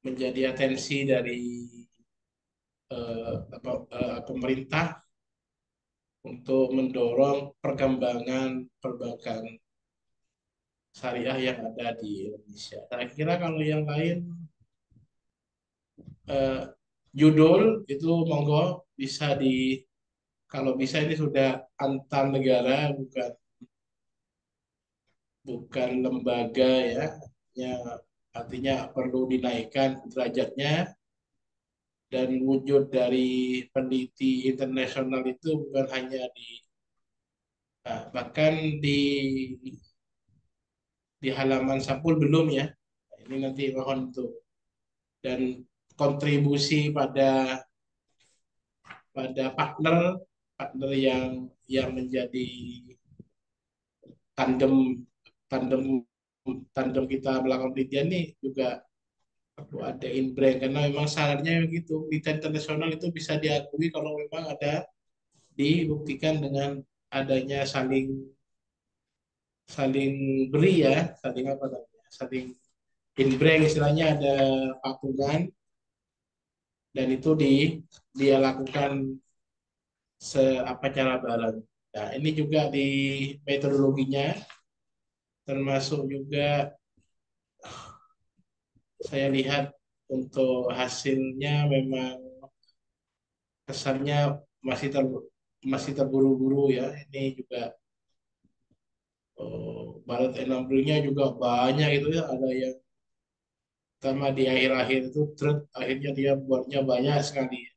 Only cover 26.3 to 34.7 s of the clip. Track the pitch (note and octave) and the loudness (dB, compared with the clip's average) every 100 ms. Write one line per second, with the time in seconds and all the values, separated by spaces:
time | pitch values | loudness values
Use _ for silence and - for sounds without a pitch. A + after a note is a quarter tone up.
26.3 | B2 A2+ C3 B2+ C3 A#2+ B2 - - - | 0 0 4 4 4 2 -2 -4 -8 -18
27.3 | _ _ B2+ B2+ B2 A#2+ - _ _ _ | _ _ -10 -6 -6 -8 -12 _ _ _
28.3 | A#2 A#2+ B2+ C3+ C3+ - C#3 B2+ B2+ B2+ | -12 -10 -4 -2 -2 -2 -4 -2 -2 0
29.3 | B2+ B2 A#2 A2+ C#3 C3+ C3 - C3 A#2+ | 0 0 -4 -4 0 0 0 -8 -4 -2
30.3 | B2 - C3 C#3+ D#3+ F3+ - _ _ _ | 0 -2 -2 0 0 -2 -8 _ _ _
31.3 | _ _ _ _ _ _ _ _ B2+ B2+ | _ _ _ _ _ _ _ _ -2 0
32.3 | C3 C3 C3+ C3+ C#3 C3+ B2+ B2 B2+ B2+ | 0 2 0 4 2 4 2 2 2 2
33.3 | B2+ B2+ B2+ B2 C3+ C3 C3 B2+ _ C3+ | 0 0 -2 -2 -4 0 -2 -2 _ 0
34.3 | B2+ C3 C3 C3 | 2 0 -2 -2